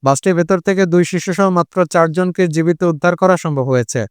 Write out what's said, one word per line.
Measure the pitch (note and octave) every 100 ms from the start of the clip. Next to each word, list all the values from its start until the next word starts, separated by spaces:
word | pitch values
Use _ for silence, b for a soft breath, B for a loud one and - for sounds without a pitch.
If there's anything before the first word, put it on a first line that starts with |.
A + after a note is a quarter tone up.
বাসটির | C3+ C#3 G3
ভেতর | E3+ E3+ F#3+
থেকে | E3 F#3+ F#3+
দুই | F3
শিশুসহ | F3 F3+ G3 F3 G3
মাত্র | F3+ E3 F#3+ E3+
চারজনকে | F3+ E3 D#3 F#3 F3 F3+
জীবিত | D#3 D#3+ E3+
উদ্ধার | F3+ D#3 F3 F3
করা | F#3 F3+
সম্ভব | E3 C#3+
হয়েছে। | C3 B2+ A#2 B2+ G#2